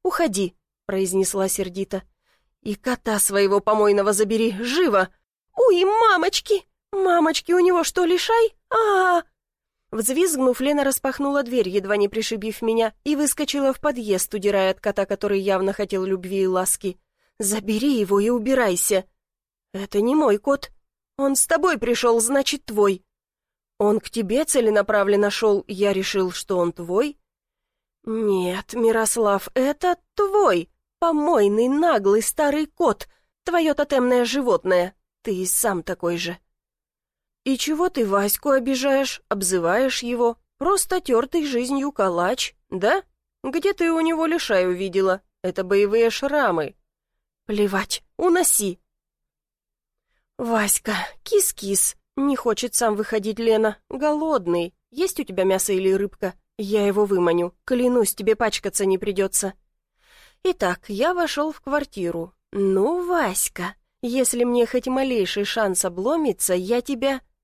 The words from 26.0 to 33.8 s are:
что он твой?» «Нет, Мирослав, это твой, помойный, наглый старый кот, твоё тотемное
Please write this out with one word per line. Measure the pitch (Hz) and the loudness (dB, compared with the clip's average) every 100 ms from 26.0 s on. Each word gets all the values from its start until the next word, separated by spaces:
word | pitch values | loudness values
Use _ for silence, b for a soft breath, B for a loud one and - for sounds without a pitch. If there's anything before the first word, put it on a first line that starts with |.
| 196 196 185 | -2 -2 -4
что | 175 - 180 | -6 -4 -2
он | 175 | 0
твой?» | - 170 190 294 - _ _ _ _ _ _ _ _ | -4 -2 -2 -2 -6 _ _ _ _ _ _ _ _
«Нет, | 226 220 214 190 180 190 - | -8 -4 0 0 -2 -6 -8
Мирослав, | 233 226 226 220 233 208 196 - | -2 0 2 0 0 0 0 -2
это | 262 269 294 359 349 _ - | -2 -2 0 -2 -2 _ -2
твой, | 403 415 370 175 170 _ _ _ | 0 4 4 2 -2 _ _ _
помойный, | 339 302 294 285 202 214 247 | 0 0 2 4 4 4 2
наглый | 285 339 240 196 214 | 2 2 2 2 2
старый | - - 294 294 302 | 0 0 0 0 -4
кот, | - 320 208 - _ _ _ | 0 0 0 -8 _ _ _
твоё | - 339 311 | -2 0 2
тотемное | 285 | 0